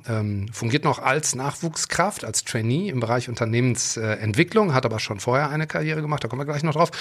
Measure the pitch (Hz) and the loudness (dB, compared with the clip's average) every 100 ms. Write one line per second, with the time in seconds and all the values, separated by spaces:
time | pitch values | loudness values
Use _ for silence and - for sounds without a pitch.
0 | - 110 104 101 104 - 117 147 151 127 | -4 -2 0 -2 -4 -4 0 2 2 0
1 | 135 143 - 123 139 - 170 156 - - | 2 2 0 -2 -4 -4 -6 -4 -4 0
2 | 190 - 113 - - 113 110 143 202 127 | 0 0 -4 -4 -2 0 2 2 0 -2
3 | 113 123 120 120 113 117 127 117 - 113 | 0 0 0 -2 0 2 2 2 -2 -2
4 | 110 104 107 104 175 220 202 131 117 110 | -2 0 0 2 4 4 4 4 2 -2
5 | - 101 - 131 147 151 156 170 156 156 | -4 -4 0 2 2 -2 -2 -2 -2 -2
6 | 151 147 113 127 143 147 160 147 208 - | -2 -2 -2 -4 -4 -2 0 2 2 0